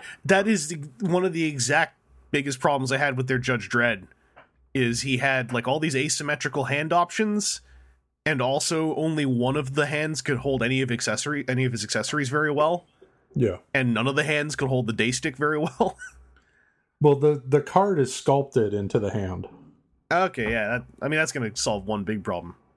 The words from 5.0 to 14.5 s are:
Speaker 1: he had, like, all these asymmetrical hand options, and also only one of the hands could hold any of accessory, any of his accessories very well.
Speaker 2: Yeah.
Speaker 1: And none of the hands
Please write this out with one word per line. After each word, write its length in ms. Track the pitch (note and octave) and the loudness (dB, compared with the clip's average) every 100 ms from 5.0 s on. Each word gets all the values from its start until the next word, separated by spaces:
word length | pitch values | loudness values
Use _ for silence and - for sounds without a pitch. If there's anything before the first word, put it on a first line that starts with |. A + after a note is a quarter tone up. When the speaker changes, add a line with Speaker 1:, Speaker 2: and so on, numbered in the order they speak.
Speaker 1:
he 160 | C3+ B2 | -2 0
had, 360 | C#3 C3 B2 | 0 0 -2
like, 140 | A#2+ A#2+ | -2 0
all 120 | D3+ | -2
these 160 | D#3+ C#3+ | 0 -2
asymmetrical 680 | D3+ - D3 D3 C#3+ C#3+ C3 | -2 -4 -4 -4 -4 -4 -2
hand 260 | C#3 D#3 | -2 0
options, 720 | E3+ F3 - G#3+ G#3 - - - - - _ _ _ D3+ | 2 0 0 0 0 -2 -6 -12 -20 -20 _ _ _ -2
and 160 | C#3 | 0
also 540 | B2 D3 - D#3+ D#3 D3 | 0 0 0 0 0 0
only 300 | D#3+ D#3 C3+ | -2 0 0
one 300 | A#2+ B2 D3 | 2 2 0
of 200 | C3 C#3+ | -2 -2
the 100 | C#3+ | 0
hands 360 | D3+ D#3 D3 | 0 -2 -4
could 160 | - C#3+ | -2 -2
hold 240 | C#3+ C3 | 0 0
any 180 | A#2 C3 | 2 0
of 100 | C3 | 0
accessory, 540 | A#2 A2+ - D3 C#3+ C3 | -2 -2 -2 -2 -4 -2
any 160 | B2+ B2+ | 0 0
of 60 | |
his 120 | A#2 | -2
accessories 460 | G#2 A2 G#2+ D3+ B2+ | -4 -4 -2 -2 0
very 220 | D3 D3+ | 0 0
well. 340 | C#3+ D#3 F3 - _ - _ _ C#3+ | 2 2 0 -6 _ -20 _ _ 0
Speaker 2:
Yeah. 220 | A2 F2 _ | 0 0 _
Speaker 1:
And 200 | C3+ B2 | 0 2
none 140 | A2 C3 | 2 2
of 80 | C3+ | 2
the 80 | |
hands 320 | D3+ D3 D3+ | 0 0 -2